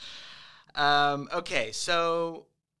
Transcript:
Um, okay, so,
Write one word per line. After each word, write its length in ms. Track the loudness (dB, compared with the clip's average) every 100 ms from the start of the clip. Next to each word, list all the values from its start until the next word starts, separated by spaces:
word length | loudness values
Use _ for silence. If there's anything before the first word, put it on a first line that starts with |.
| -16 -16 -18 -18 -20 -20 _ 0
Um, 520 | 4 6 4 2 -4
okay, 400 | -6 -2 -2 -2
so, 760 | -2 0 2 2 0 -2 -6 -16 _ _ _